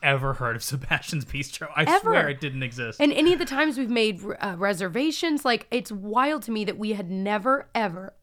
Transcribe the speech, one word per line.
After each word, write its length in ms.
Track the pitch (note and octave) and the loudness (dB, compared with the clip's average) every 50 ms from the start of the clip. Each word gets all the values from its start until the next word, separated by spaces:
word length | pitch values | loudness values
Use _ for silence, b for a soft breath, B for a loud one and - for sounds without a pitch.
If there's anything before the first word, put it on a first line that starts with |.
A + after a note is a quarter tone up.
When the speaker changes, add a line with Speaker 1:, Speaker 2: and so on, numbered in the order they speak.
| - | 0
Speaker 1:
ever 300 | C#3+ C#3 C3 C3 C#3 C3 | 2 2 2 2 0 -2
heard 240 | - B2+ A#2+ A#2 | 0 -2 -2 -2
of 60 | A#2 - | -4 -4
Sebastian's 640 | - C3+ C3 C3 - D3+ C#3+ - - - D3+ A#2 | -4 -4 -4 -2 -2 -2 -2 -2 -4 -4 -6 -4
Bistro. 420 | - - C#3 C#3 - - - D#3+ D3 C#3+ | -4 -6 -6 -6 -8 -8 -10 -12 -6 -2
I 60 | D3 D#3+ | 0 2
Speaker 2:
Ever. 160 | D4 E4+ G4+ | 4 4 4
Speaker 1:
swear 300 | - A4+ A4 - - C#3+ | 4 4 4 4 2 2
it 100 | C#3+ C3+ | 0 -2
didn't 220 | D#3 C#3+ C3 C3 C3 | -4 -6 -4 -4 -6
exist." 360 | A#2+ A#2+ B2+ A#2+ A2+ G#2+ - | -6 -6 -6 -6 -6 0 4
Speaker 2:
And 140 | C#4+ D4 - | 4 4 6
any 220 | - D4+ E4+ F4+ | 6 6 6 6
of 40 | E4+ | 4
the 60 | F4 | 2
times 320 | - C4+ C4+ D#4 D#4 B3 | -2 0 2 2 2 2
we've 140 | B3+ C4 A3 | 0 -2 0
made, 320 | A#3+ A#3 A3 A3 G3 F3 F#3+ G#3 - - | 2 2 2 2 2 -2 -6 -8 -6 -4
uh, 140 | - G3+ E3+ | -4 -6 -2
reservations, 880 | E3+ G3 G3+ G3+ D#3+ G3 F3+ D#3+ A#3 C#4+ D#4+ D4 - - E4 D4+ C4+ - | 0 0 0 2 0 -2 -2 0 0 0 0 0 0 0 0 0 2 2
like, 220 | C4 A#3 - - - | 2 2 2 0 -2
it's 220 | - B3 - - G#3 | -4 -4 -4 -4 -8
wild 500 | G3 F#3+ G#3 G#3+ B3 C4 D4 D#4 C#4+ G#3 | -10 -8 -2 2 2 2 2 2 -2 -2
to 60 | - | -4
me 140 | A3 G#3+ G#3 | -4 -2 -2
that 140 | G3 - - | -2 -4 -4
we 160 | G#3+ G#3+ G#3+ | -4 -4 -4
had 160 | G3+ F#3+ E3+ | -4 -4 -4
never, 580 | F#3+ F#3+ F#3+ G3+ G#3 G#3 F#3+ B3+ C4+ C#4 - - - | -4 -2 -2 0 0 0 2 2 2 2 0 -4 -2
ever, 400 | A#3+ G#3+ F#3+ E3 F#3 F#3+ F#3+ - - | -2 -2 -2 -2 -6 -10 -14 -16 -6